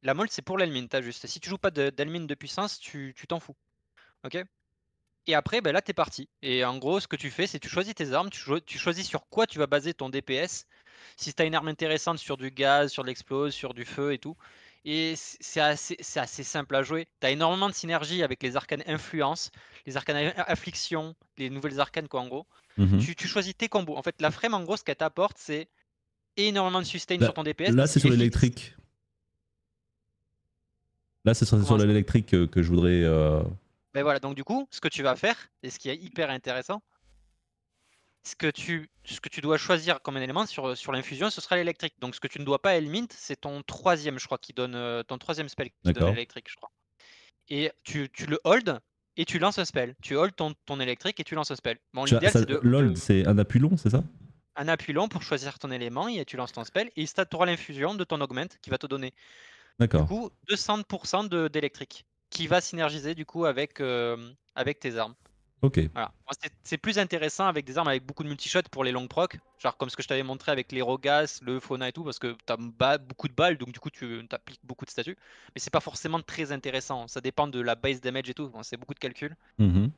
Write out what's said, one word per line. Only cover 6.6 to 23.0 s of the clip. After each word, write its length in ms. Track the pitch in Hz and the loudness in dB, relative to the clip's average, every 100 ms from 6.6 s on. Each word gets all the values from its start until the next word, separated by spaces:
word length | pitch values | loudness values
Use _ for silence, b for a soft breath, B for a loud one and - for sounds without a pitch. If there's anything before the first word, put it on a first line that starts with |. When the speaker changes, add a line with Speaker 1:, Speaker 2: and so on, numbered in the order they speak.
Speaker 1:
en 140 | 123 131 | 0 -2
gros, 200 | 127 190 | 0 0
ce 80 | - | -2
que 80 | |
tu 160 | 147 143 | -8 -8
fais, 160 | 127 190 | -4 -4
c'est 120 | 156 | -4
tu 100 | - | -6
choisis 260 | - 196 | -4 -4
tes 200 | 220 147 | -4 -2
armes, 160 | 131 190 | 0 -2
tu 100 | - | -6
cho-, 180 | - 151 | -4 -4
tu 200 | - 139 | -4 -6
choisis 280 | - 170 185 | -2 -2 -4
sur 220 | - _ | -6 _
quoi 180 | - - | 0 0
tu 120 | 156 | 2
vas 80 | 143 | 0
baser 260 | 143 143 | 2 0
ton 160 | 170 131 | -6 -6
D 140 | 135 | -6
P 120 | - | -4
S. 320 | 131 175 - - b b b b b | -2 -2 -6 -14 b b b b b
Si 180 | - | -12
t'as 100 | - | -2
une 100 | 160 | 0
arme 140 | 160 156 | 0 -2
intéressante 500 | 151 160 156 - 165 | -4 0 0 0 -4
sur 200 | - 139 | -4 -6
du 120 | 131 | -6
gaz, 400 | 131 139 143 143 | 0 4 6 4
sur 120 | - | -2
de 60 | 127 | -8
l'explose, 440 | 127 - 135 147 | -8 -6 -2 -2
sur 220 | 139 135 | -4 -10
du 100 | 120 | -10
feu 300 | 117 - 143 | -10 -4 -4
et 40 | 139 | -4
tout. 180 | 147 165 b b b b 151 | -6 -14 b b b b -6
Et 300 | 151 160 160 | -2 -2 -4
c-, 200 | - - | -10 -16
c'est 200 | - - | -8 2
assez, 360 | 151 147 - 180 | 2 2 -4 -10
c'est 200 | - - | -8 -6
assez 220 | 127 - | -6 -8
simple 320 | 139 156 139 | -8 -8 0
à 80 | 139 | 0
jouer. 240 | 135 160 165 _ | 0 -2 -6 _
T'as 100 | 135 | 0
énormément 380 | 139 160 185 202 | 4 2 4 0
de 60 | |
synergie 480 | 190 170 165 147 180 | -2 -2 -2 0 0
avec 200 | 156 127 | 0 0
les 140 | 131 127 | -2 -4
arcanes 260 | - 151 156 | -4 -6 -4
influence, 640 | 156 - 160 143 165 - B B B | -6 -4 -2 0 -2 -8 B B B
les 140 | - 131 | -8 -6
arcanes 180 | 139 147 | -2 0
a-, 240 | 151 185 | 0 -2
affliction, 720 | 175 170 - - - 165 156 165 _ - | -2 -2 -2 -8 -4 -4 -6 -12 _ -8
les 140 | 131 | -8
nouvelles 280 | 139 147 139 | -4 -6 -2
arcanes 300 | 139 - 151 | -2 -2 -6
quoi 140 | 131 | -6
en 60 | 127 | -6
gros. 180 | 131 165 b b - | -10 -12 b b 2
Speaker 2:
Mhm. 200 | 98 95 | 6 6